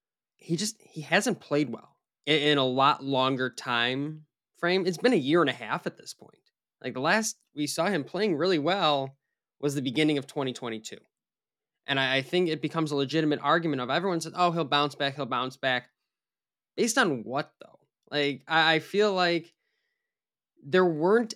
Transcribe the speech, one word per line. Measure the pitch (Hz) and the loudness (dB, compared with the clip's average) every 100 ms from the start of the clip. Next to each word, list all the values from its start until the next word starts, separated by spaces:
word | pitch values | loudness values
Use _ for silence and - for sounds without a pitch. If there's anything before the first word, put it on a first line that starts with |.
| _ _ _ _ | _ _ _ _
He | - | -6
just, | 165 214 - | -4 -4 -8
he | _ 165 | _ -16
hasn't | 143 180 220 180 | 0 0 0 -4
played | - 147 139 | -2 -2 -2
well | 113 - _ _ _ | -6 -14 _ _ _
in, | - 156 | 0 2
in | 147 143 | 4 4
a | |
lot | 131 127 139 - | 2 4 4 2
longer | 135 131 131 131 127 | 0 0 2 0 -2
time | - 131 120 120 131 147 156 - _ _ _ | -4 -2 0 0 -2 -6 -10 -18 _ _ _
frame. | 170 190 185 | 0 0 0
It's | 160 | 0
been | 254 | 2
a | 208 | 2
year | 131 170 | 4 4
and | 143 | 4
a | |
half | 120 110 156 - | 0 -6 -6 -6
at | - | -12
this | - | -16
point. | - - _ _ _ _ _ | -20 -20 _ _ _ _ _
Like, | 127 | -10
the | 120 | -2
last | 147 214 220 - _ | 0 0 0 -8 _
we | 143 147 | -6 -4
saw | - 180 | -2 0
him | 180 | -2
playing | 139 180 214 143 | -4 -2 -2 0
really | 180 165 | 0 0
well | 139 196 156 143 135 - _ _ _ _ | 0 0 2 0 -2 -10 _ _ _ _
was | 143 | -4
the | 143 | -2
beginning | 131 139 156 143 | -2 0 2 0
of | 139 | -4
twenty | 151 131 | -6 -6
twenty-two. | 123 123 110 107 95 _ _ _ _ _ _ _ _ - | -6 -8 -10 -12 -18 _ _ _ _ _ _ _ _ -4
And | 135 | -2
I, | 131 135 | 0 0
I | |
think | 135 180 175 | 0 0 0
it | 156 | -2
becomes | 156 165 156 | -4 -2 -2
a | 143 | -2
legitimate | 139 156 151 143 | 0 0 0 0
argument | 143 170 165 139 | 2 2 2 -2
of | 123 | -2
everyone | 151 190 170 | -2 0 -2
says, | 151 170 | -4 0
"Oh, | 175 | 0
he'll | 165 | 0
bounce | 143 143 147 | 0 0 0
back, | - 139 139 | -2 -4 -4
he'll | 127 | -4
bounce | 127 127 - | -4 -4 -4
back." | 135 127 - _ _ _ _ _ _ _ _ - | -2 -2 -4 _ _ _ _ _ _ _ _ -2
Based | 226 269 | 0 2
on | 202 127 | 0 0
what, | 104 135 151 _ | -4 -8 -8 _
though? | - _ _ _ _ | -20 _ _ _ _
Like, | 147 143 123 - | -2 -2 -4 -2
I, | 160 160 | 2 4
I | 160 | 2
feel | 156 196 214 | 0 0 2
like | 185 175 170 170 _ _ _ _ _ _ _ _ _ _ _ | 2 0 0 -4 _ _ _ _ _ _ _ _ _ _ _
there | 143 185 180 | 0 2 2
weren't | 151 175 226 220 | 2 2 2 2